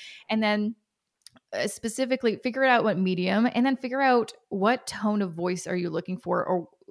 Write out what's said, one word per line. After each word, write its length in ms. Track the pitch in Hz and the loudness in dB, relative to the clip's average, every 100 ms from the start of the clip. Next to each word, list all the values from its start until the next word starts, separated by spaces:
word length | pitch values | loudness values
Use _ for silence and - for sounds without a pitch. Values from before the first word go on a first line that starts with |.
| - - - | -20 -16 -4
And 120 | 220 | 0
then, 320 | 214 208 208 226 _ _ _ _ - - _ | 2 2 0 -4 _ _ _ _ -20 -20 _
uh, 140 | - 208 | -4 -4
specifically 720 | - 226 220 254 254 233 214 | -4 -6 -4 -2 0 0 -2
figure 260 | 254 247 262 | -4 0 4
out 180 | 240 | 4
what 140 | 214 185 | 2 2
medium 520 | 185 180 180 196 233 | 0 0 0 2 2
and 120 | 233 262 | 2 0
then 120 | 262 | 0
figure 240 | 247 262 | -4 0
out 320 | 269 247 220 - _ | 4 4 2 -6 _
what 380 | 196 202 254 - | 0 2 0 -2
tone 340 | - 208 208 | -4 0 0
of 120 | 190 | -2
voice 340 | 160 180 180 - | -2 -4 -4 -4
are 80 | 180 | -4
you 120 | 175 | -2
looking 280 | 160 180 175 | -4 -4 -6
for 280 | 175 180 - | -2 -2 0
or 220 | 180 160 _ - | -2 -4 _ -14